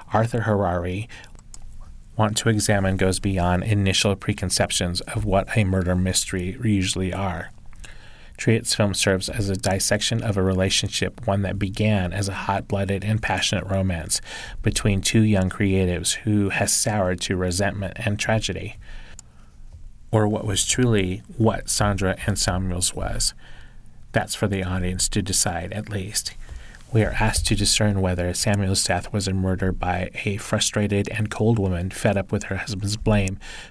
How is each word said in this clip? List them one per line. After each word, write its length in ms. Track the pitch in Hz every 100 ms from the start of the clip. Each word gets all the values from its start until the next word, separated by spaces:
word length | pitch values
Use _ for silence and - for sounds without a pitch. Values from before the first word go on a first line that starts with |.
| -
Arthur 320 | 104 117 120
Harari 640 | 107 101 92 90 87 95 110 - - - - - - - - - - -
want 180 | 107 -
to 100 | 117
examine 480 | 104 104 101 95 95
goes 240 | 95 92
beyond 440 | 101 95 87 90
initial 520 | 113 104 98 95 101 98
preconceptions 840 | - 101 90 - 92 - 90 87
of 240 | - 107 107
what 280 | 95 95
a 100 | 117
murder 300 | 95 95 90
mystery 600 | 92 92 90 - 95 90 -
usually 480 | 113 101 92 98 95
are. 380 | 90 98 85 - - - - - - - - - -
Triet's 360 | - 113 -
film 200 | - 101
serves 340 | 95 104 95 -
as 220 | - 98
a 60 | 95
dissection 680 | 98 95 - 107 - 113
of 160 | 113 98
a 40 |
relationship, 840 | 95 92 95 - 101 - 92 - -
one 160 | 98
that 160 | 95 98
began 560 | 98 104 107 104 90
as 160 | 95 98
a 40 |
hot-blooded 720 | 95 - 98 - 98 98 98
and 180 | 101 107
passionate 440 | - 92 - 98 95
romance 560 | 95 95 82 - - - - - -
between 400 | 113 - 107 98
two 200 | - 113
young 280 | 107 98 92
creatives 640 | - 101 95 92 85 92 -
who 280 | 107 104 98
has 240 | - 104
soured 480 | - 113 107 92 90
to 160 | - 92
resentment 560 | 90 90 98 104 95 -
and 220 | 113 104
tragedy. 580 | - 110 - 87 92 - - - - - - - - - - - - - -
Or 160 | 110 107
what 200 | 104 107
was 180 | 95
truly 580 | - - 123 107 92 98 - 165
what 320 | 110 98 -
Sandra 480 | - 104 98 92 101 -
and 120 | 98
Samuel's 560 | - 92 92 87 -
was. 400 | - 95 - - - - - - - - - -
That's 220 | - 95
for 140 | - 104
the 160 | 95
audience 460 | 90 92 90 92 -
to 100 | 107
decide, 540 | 90 92 - 85 92
at 160 | 101 107
least. 440 | 104 92 - - - - - - - -
We 100 | 113
are 140 | 104 -
asked 280 | 107 - -
to 100 | 104
discern 440 | 101 - 107 98
whether 320 | 95 90 90
Samuel's 520 | 87 107 101 95 98
death 280 | - 90 -
was 140 | 107 95
a 80 |
murder 380 | 95 95 90 92
by 360 | 87 87 90 90 -
a 120 | 104 98
frustrated 720 | - 107 - 107 101 101 101
and 200 | 107 107
cold 300 | - 110 110
woman 320 | 98 87 92
fed 260 | - 110 98
up 140 | 95
with 140 | 101
her 120 | - 98
husband's 400 | - 95 101 104
blame 440 | 110 104 95 98 - - -